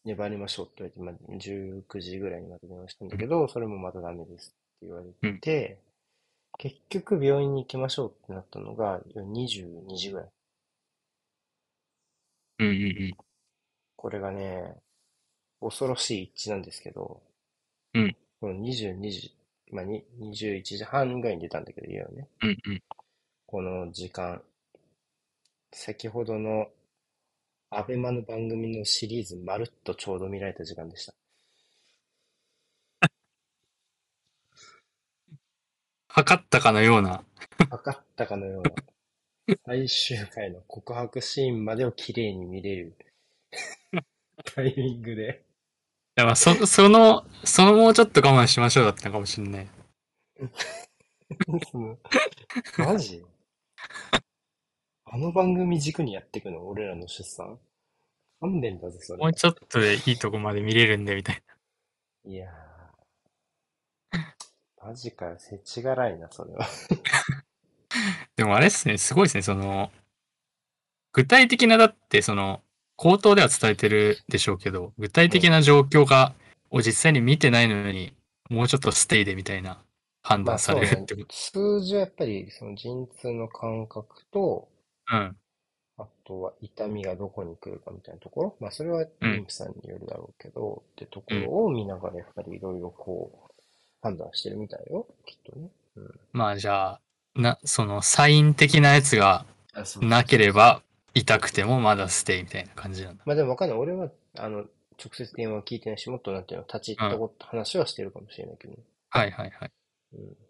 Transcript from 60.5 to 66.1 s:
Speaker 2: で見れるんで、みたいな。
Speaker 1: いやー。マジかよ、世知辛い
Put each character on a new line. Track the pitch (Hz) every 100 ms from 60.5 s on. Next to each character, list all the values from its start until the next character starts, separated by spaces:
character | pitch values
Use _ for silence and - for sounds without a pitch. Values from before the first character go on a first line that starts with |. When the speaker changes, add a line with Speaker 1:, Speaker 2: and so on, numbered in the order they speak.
Speaker 2:
で | 104
見 | 107
れ | 113 113
る | 104
ん |
で、 | 101
み | 98
た | 98
い | - _ _ _ _ _ _ _ _
な。 | 98
Speaker 1:
い |
や | 95 90 82 78 - - _ _ _ _ _ _ _ _ _ _ _ _
ー。 | 175 156 _ - _ _ _
マ | 107
ジ | 120 120
か | - 87
よ、 | 87
世 | - 101
知 | - -
辛 | 127 127
い | 120